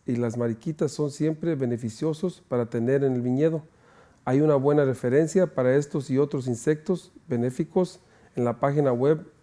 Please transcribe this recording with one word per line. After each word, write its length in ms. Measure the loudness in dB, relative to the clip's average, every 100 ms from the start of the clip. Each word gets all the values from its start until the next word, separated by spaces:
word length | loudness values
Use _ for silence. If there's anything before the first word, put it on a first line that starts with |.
y 100 | -6
las 220 | -2 -2 -2
mariquitas 560 | -4 -4 -8 -4 -4
son 180 | -2 -6
siempre 440 | -2 -4 -2 -4
beneficiosos 880 | -2 -2 -4 -6 -4 -6 -4 -6 -8 _
para 220 | -4 -2
tener 340 | -2 0 2
en 120 | 0
el 60 | 0
viñedo. 420 | -2 0 0 -2 -8 _ _ -20 _ _
Hay 160 | 0 2
una 160 | 4
buena 300 | 4 4 4
referencia 680 | 2 0 2 2 4 2 2
para 220 | 2 2
estos 340 | 2 0 -6 -2
y 80 | 0
otros 300 | 0 -2 -4
insectos 640 | -2 0 -2 -2 -6 -6 -20 -6
benéficos 720 | -2 -2 -4 -2 0 -2 -6 _ _ -12 -4
en 80 |
la 160 | -2 0
página 320 | 0 2 2
web 360 | 2 2 0 -4 _